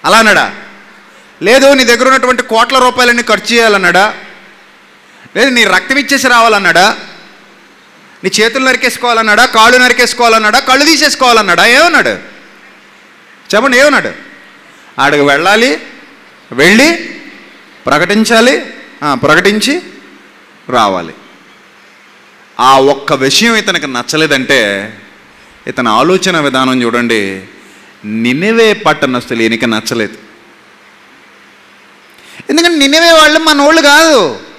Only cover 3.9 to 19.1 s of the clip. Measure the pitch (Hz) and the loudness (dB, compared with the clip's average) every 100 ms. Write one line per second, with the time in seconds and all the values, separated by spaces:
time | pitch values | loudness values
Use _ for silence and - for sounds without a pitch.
3.9 | 180 208 - - - - - - _ _ | 2 0 -2 -18 -20 -20 -20 -20 _ _
4.9 | _ _ - - 190 269 247 208 185 185 | _ _ -20 -10 -2 -2 0 0 0 -2
5.9 | 269 262 277 254 240 233 208 185 170 196 | -4 -2 -2 2 2 2 2 2 2 2
6.9 | - - - - - - - - _ _ | -2 -12 -20 -20 -20 -20 -20 -20 _ _
7.9 | _ - - 185 - 220 247 262 247 262 | _ -20 -8 -6 -2 -2 0 -2 0 -2
8.9 | - 240 226 220 208 247 226 226 254 247 | -4 -2 -2 0 2 2 4 4 4 2
9.9 | 240 240 - 233 226 214 233 269 262 294 | 0 -2 0 0 2 2 0 0 0 2
10.9 | 302 294 - 262 226 202 170 208 247 339 | 0 -2 0 0 2 2 0 2 2 2
11.9 | 294 143 95 - - - - - - - | 0 -2 -6 -10 -20 -20 -20 -20 -20 -20
12.9 | - - _ _ - _ 202 262 247 294 | -20 -20 _ _ -20 _ -2 2 2 2
13.9 | 254 135 - - - - - - - - | 2 -4 -12 -20 -20 -20 -20 -20 -20 -20
14.9 | - 139 147 143 143 175 214 247 - - | -4 0 2 2 0 0 0 0 -4 -10
15.9 | - - - - - _ 120 156 220 294 | -20 -20 -20 -20 -20 _ 0 2 4 2
16.9 | 339 - - - - - - - - - | 0 -8 -16 -20 -20 -20 -20 -20 -12 -4
17.9 | 147 170 208 220 233 240 302 - - - | -2 0 0 2 2 2 0 -6 -18 -20
18.9 | - 147 | -8 -4